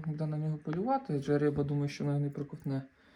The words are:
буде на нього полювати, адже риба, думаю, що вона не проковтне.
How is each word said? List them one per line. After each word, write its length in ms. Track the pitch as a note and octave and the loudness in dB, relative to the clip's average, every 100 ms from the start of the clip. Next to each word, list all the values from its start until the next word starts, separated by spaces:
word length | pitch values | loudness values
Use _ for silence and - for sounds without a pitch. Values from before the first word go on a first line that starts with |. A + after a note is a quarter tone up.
| D#3+ | -2
буде 200 | D3+ D#3 | -2 -2
на 120 | D3+ | 0
нього 200 | D#3 D#3 | 0 -2
полювати, 560 | - E3 A3 C4+ C4 | -2 -2 2 0 0
адже 240 | D3 C#3 D3 | -2 2 4
риба, 260 | D3 D3 | 4 2
думаю, 240 | C#3+ D3 C#3+ | 2 2 0
що 160 | - | 0
вона 140 | C#3+ C#3+ | 0 2
не 120 | C#3+ | 0
проковтне. 520 | C#3+ C#3+ D3+ D3 C3+ C3+ _ - | -2 -8 -6 -4 -4 -4 _ -20